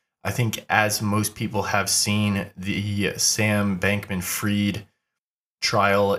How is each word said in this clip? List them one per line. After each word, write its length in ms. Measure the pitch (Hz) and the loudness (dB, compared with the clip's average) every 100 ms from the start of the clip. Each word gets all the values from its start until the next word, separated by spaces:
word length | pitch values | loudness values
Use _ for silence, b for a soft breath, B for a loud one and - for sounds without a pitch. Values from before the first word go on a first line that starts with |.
| _ _ | _ _
I 80 | 90 | -6
think 340 | 101 117 - - | -2 -2 -2 0
as 340 | 104 107 104 | 2 2 0
most 340 | 104 104 107 - | 0 0 0 -4
people 280 | 110 101 | -4 -2
have 280 | 95 104 95 | 0 0 0
seen, 560 | - - 104 104 98 - - | 0 2 2 2 0 -4 -8
the 560 | 92 101 101 101 95 - | -4 -4 -2 0 -2 0
Sam 600 | - - 107 104 101 92 | -2 2 2 2 0 0
Bankman-Fried 1040 | 95 104 - 92 87 - 107 104 101 98 - _ _ _ _ _ _ _ | 0 0 -2 -6 -4 -4 -2 0 0 -2 -10 _ _ _ _ _ _ _
trial 540 | - 110 101 101 101 | -2 2 4 4 2